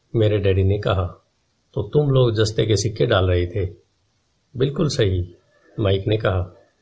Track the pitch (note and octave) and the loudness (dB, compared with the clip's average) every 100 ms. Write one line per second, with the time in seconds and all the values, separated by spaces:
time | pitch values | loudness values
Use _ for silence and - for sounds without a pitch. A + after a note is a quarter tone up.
0 | _ A#2 G#2+ G#2 G2 F#2+ F#2+ G2+ - F#2+ | _ 0 0 2 0 2 2 0 -2 -2
1 | F2 - _ _ _ _ _ - G2+ D3 | -4 -8 _ _ _ _ _ -10 -2 0
2 | C#3+ C3 B2 G#2 G#2 - G2+ G#2 G#2+ - | 2 4 2 2 0 0 0 0 0 -2
3 | - G2+ F#2 F2+ F2 G#2 F2 - _ _ | 0 2 2 0 0 -4 -6 -8 _ _
4 | _ _ _ _ _ A#2+ C#3+ D3 D3+ - | _ _ _ _ _ -4 -4 -2 -2 0
5 | G#2 F#2 F2+ - _ _ _ - G2+ G2 | 0 0 -4 -10 _ _ _ -4 0 0
6 | G#2 G#2+ G#2+ F#2 F2+ - _ _ | 0 -2 0 -2 -4 -10 _ _